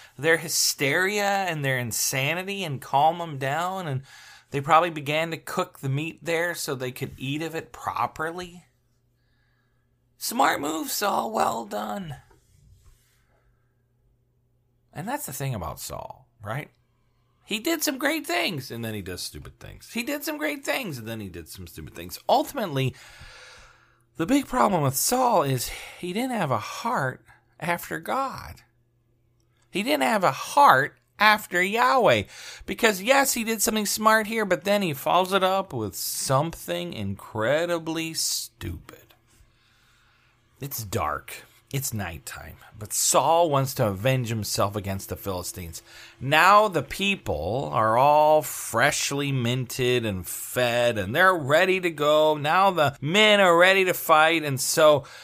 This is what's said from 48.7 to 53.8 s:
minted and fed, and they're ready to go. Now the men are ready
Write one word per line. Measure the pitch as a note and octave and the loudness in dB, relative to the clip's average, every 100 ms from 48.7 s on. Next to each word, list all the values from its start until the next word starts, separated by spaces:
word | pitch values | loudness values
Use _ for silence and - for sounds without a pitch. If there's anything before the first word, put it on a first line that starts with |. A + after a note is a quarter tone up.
| A2+ C#3 - - C#3+ C#3+ | 2 2 2 -4 -2 -2
minted | C3+ A#2 B2+ A#2+ - B2 B2 | 0 0 -2 -4 -2 0 0
and | A2 F#2 F2 | 0 -4 -6
fed, | - - B2 A#2+ A#2+ A#2+ A2 | -10 -6 -2 0 2 2 0
and | F#2 | -2
they're | C#3+ F#3+ F3+ | 4 4 4
ready | C3 D3+ F#3+ F#3 | 4 4 4 2
to | F3 | -2
go. | D3 D3 D3+ D#3 D3+ | 0 4 4 4 2
Now | C#3+ F3+ G3 | 2 4 4
the | F3 C#3+ - | 4 2 0
men | C#3+ G3 G#3+ G#3 | 0 4 6 6
are | F#3 E3+ | 6 6
ready | F#3 F#3+ | 6 6